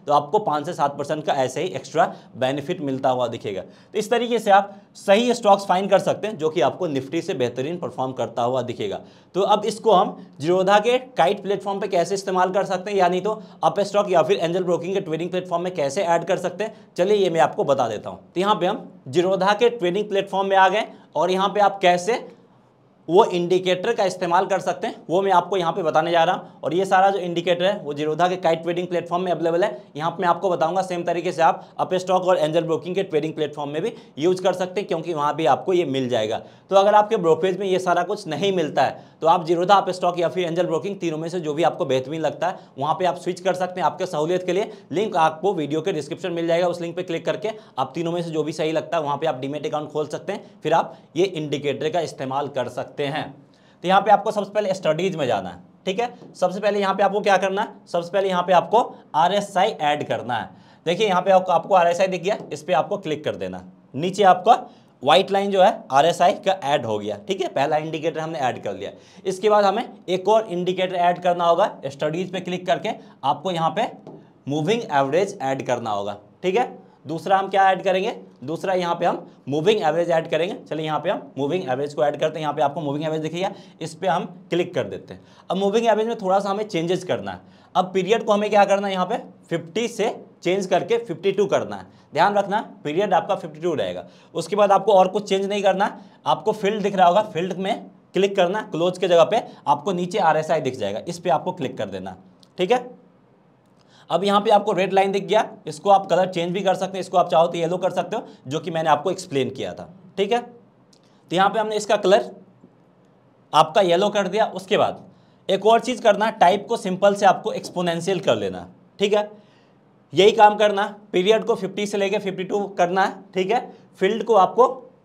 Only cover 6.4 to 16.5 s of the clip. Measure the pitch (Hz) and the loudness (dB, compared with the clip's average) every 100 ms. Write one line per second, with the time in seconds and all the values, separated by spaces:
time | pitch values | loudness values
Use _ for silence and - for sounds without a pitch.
6.4 | 156 170 139 131 180 135 135 165 170 156 | -2 2 0 0 -4 -4 -4 -6 -4 -2
7.4 | 120 123 135 170 131 - 131 127 117 - | -2 -2 -6 -6 -8 -6 -6 -4 -4 -2
8.4 | 120 127 117 113 107 190 - - _ 175 | 0 0 -4 -4 -6 -6 -10 -20 _ -2
9.4 | 196 208 220 208 220 185 202 - - - | 2 2 0 -2 4 4 4 -2 -16 -6
10.4 | 151 185 185 208 220 247 254 - 170 202 | 0 2 4 4 4 0 -2 0 2 0
11.4 | 185 196 202 196 196 180 165 190 190 185 | -4 -4 -4 -6 -2 0 0 -2 -2 0
12.4 | 185 196 175 185 196 202 175 180 196 214 | 2 0 -2 -4 -2 2 2 2 -2 -6
13.4 | - - 160 180 202 202 190 175 156 196 | -10 -2 -2 0 0 0 2 4 4 2
14.4 | 165 185 175 170 175 196 180 156 170 180 | 0 -2 0 -2 -2 -4 -4 -6 -4 -6
15.4 | 180 170 180 180 139 196 170 170 170 196 | -4 -4 -4 -4 -4 -2 0 0 0 -2
16.4 | 185 | -4